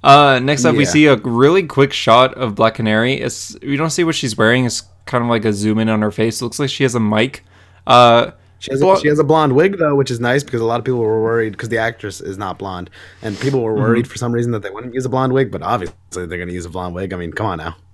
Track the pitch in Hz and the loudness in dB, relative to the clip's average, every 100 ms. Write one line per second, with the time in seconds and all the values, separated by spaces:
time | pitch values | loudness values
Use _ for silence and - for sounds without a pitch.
0 | 139 143 143 131 131 147 123 120 139 156 | 8 6 6 2 0 0 2 2 2 4
1 | 151 123 127 117 139 185 165 - 139 - | 6 4 2 4 4 4 0 2 2 2
2 | - 117 131 - 127 101 113 - 110 107 | 4 6 4 0 -6 0 0 0 0 0
3 | 120 135 127 - - 110 139 139 160 147 | 0 -2 -6 -8 -16 -14 -6 -4 -2 0
4 | 165 156 131 107 110 123 123 - - _ | -2 -2 -4 0 2 2 0 -4 -12 _
5 | - 123 120 117 110 101 107 107 110 107 | -6 -4 0 0 0 0 0 0 0 0
6 | 107 104 113 - 117 - 139 - 135 117 | -2 -2 -2 -2 -8 -4 -6 0 0 0
7 | 107 107 131 - _ _ _ _ - 123 | 0 0 0 -4 _ _ _ _ 4 6
8 | 120 117 - - _ _ - 135 180 190 | 8 6 2 -8 _ _ -8 0 2 2
9 | 151 147 143 160 151 131 185 196 151 143 | 2 0 2 2 4 4 2 0 0 0
10 | 127 117 120 135 143 120 113 117 120 123 | 0 -2 0 0 -2 -4 -2 -2 -2 -2
11 | 110 110 113 117 110 98 113 113 113 113 | 0 0 0 -2 -4 -8 -6 -4 -4 -6
12 | 104 92 - 95 98 90 98 92 90 - | -14 -12 -12 -10 -10 -8 -10 -10 -12 -18
13 | - - 110 101 135 135 113 107 113 117 | -20 -14 -12 -6 -2 -2 -2 0 2 2
14 | 117 - 120 120 120 113 98 101 123 123 | 0 -6 -4 -4 -4 -6 -8 -12 -10 -8
15 | 127 131 131 131 127 95 82 117 87 - | -4 -2 0 0 -2 -4 -4 -4 -6 -14
16 | _ 92 87 87 90 90 82 90 90 87 | _ -12 -10 -10 -8 -10 -10 -10 -10 -8
17 | 95 90 85 - 107 85 82 82 _ | -8 -8 -10 -6 -6 -6 -10 -14 _